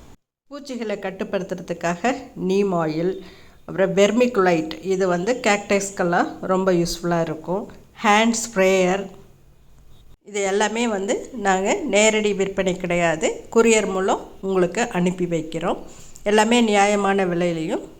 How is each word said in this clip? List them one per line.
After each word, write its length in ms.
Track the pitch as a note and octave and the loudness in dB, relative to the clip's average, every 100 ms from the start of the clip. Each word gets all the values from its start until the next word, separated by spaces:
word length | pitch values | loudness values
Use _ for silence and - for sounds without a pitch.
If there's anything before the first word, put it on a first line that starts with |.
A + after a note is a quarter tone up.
| - - _ _ - | -20 -20 _ _ -18
பூச்சிகளை 460 | C#4 C4+ A#3+ G#3+ G3+ F#3+ | -18 -12 -8 -6 -6 -8
கட்டுப்படுத்துறதுக்காக 1040 | F#3 G#3 G3 F3+ F3+ E3 F3 E3+ F3 A#3+ C4+ - - F3+ | -8 -6 -4 -4 -8 -8 -4 -4 -2 -2 -2 -8 -6 0
நீம் 240 | G3 G3+ E3+ | 2 2 0
ஆயில், 300 | D#3+ D#3 F3+ - - - - - - | -2 -2 -2 -4 -12 -20 -20 -20 -8
அப்புறம் 280 | E3 F#3 F3 | 0 0 4
வெர்மிகுலைட், 760 | G3+ A3+ A#3+ G#3+ F#3 E3+ D#3 - F#3+ | 4 4 2 4 2 2 -2 -8 -4
இது 120 | F#3 F#3+ | 0 0
வந்து 200 | F3 G3 B3 A3 | 0 0 0 0
கேக்டஸ்க்கெல்லாம் 840 | G3+ - G3+ G3 - F3+ F3+ D#4 - F3+ | 0 0 -2 -2 -2 0 2 0 -4 -2
ரொம்ப 160 | F#3+ F#3+ F3 | 0 2 2
யூஸ்ஃபுல்லா 400 | E3+ - F3 E3+ D#3+ | 0 -4 -2 -2 -2
இருக்கும். 380 | D#3 - F#3+ A#3+ - - - A3 | -6 -6 -6 -8 -16 -20 -4 2
ஹேண்ட் 320 | G#3 A3+ A3+ | 4 4 0
ஸ்ப்ரேயர், 600 | - F#3+ F#3+ F#3+ F3+ G3+ - - - - - - - - - - - - - | -2 2 4 4 2 0 -4 -14 -20 -20 -20 -20 -20 -20 -20 -20 -20 -20 -8
இது 120 | G3+ G3 | -2 0
எல்லாமே 340 | G3 G#3 A3 A#3 G3+ | 2 0 0 -2 -2
வந்து 200 | G3 F#4+ - A#3+ G3+ | -2 -4 -4 -2 2
நாங்க 240 | F#3+ G3+ G4+ C#4+ | 2 2 0 2
நேரடி 380 | G3+ A3 G#3+ G#3+ F#3+ | 4 4 4 0 0
விற்பனை 340 | G3 F#3+ F#3 F3+ | -2 0 -2 -2
கிடையாது, 460 | F3 F3 E3+ D#3+ B3+ - - | -2 0 0 0 -2 -4 -2
கொரியர் 380 | A3+ A3+ A3 F#3+ | 2 4 4 2
மூலம் 300 | F#3 G3 - - - F#3+ | -2 0 -2 -4 -10 -2
உங்களுக்கு 380 | F#3+ F3 A3 A3 F3+ | 2 2 0 -2 0
அனுப்பி 300 | F3+ F3+ E3+ E3 | -2 0 -2 -4
வைக்கிறோம். 440 | D#3 E3 F3 - - - - - G#3 | -4 -6 -4 -6 -10 -20 -20 -8 0
எல்லாமே 260 | G#3+ G#3+ A#3+ A3 | 2 4 4 4
நியாயமான 560 | G#3 G3+ G3+ G3 G3 F#3 | 4 4 2 2 0 0
விலையிலையும் 520 | E3+ F3 E3 D#3+ D4 - - | 0 0 -2 -4 -6 -8 -10